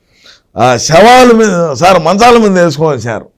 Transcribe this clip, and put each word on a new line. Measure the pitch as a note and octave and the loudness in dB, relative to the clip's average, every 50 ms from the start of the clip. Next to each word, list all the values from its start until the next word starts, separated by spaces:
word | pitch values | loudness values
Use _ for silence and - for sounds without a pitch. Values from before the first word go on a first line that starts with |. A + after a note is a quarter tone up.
| _ _ _ _ _ - - _ _ _ - | _ _ _ _ _ -20 -20 _ _ _ -6
ఆ | - A2+ B2+ B2 | -2 -2 -2 -2
శవాల | A2+ - - D3+ E3+ G3+ A#3 B3 B3+ B3+ B3 | -2 -2 0 2 2 4 4 4 4 4 4
మీద, | A3+ A3+ A3 G#3+ F#3 E3+ E3+ D#3+ | 2 2 0 -2 -2 -4 -4 -4
సార్, | C3+ A#2 E3 F#3 F#3+ F3 | -4 -2 0 0 0 0
మంచాల | D#3 D#3+ F#3+ G3+ A#3 B3 A#3+ A#3 | -2 -2 0 0 2 2 2 2
మీద | A3 G#3 F#3+ F3+ F3 | 0 0 0 0 0
వేసుకొని | E3+ C#3 C#3+ D#3+ D#3 C#3 | -2 -2 -4 -4 -4 -4
వచ్చారు. | A#2+ A#2 B2 A2 G2 - _ _ | -6 -8 -10 -10 -12 -14 _ _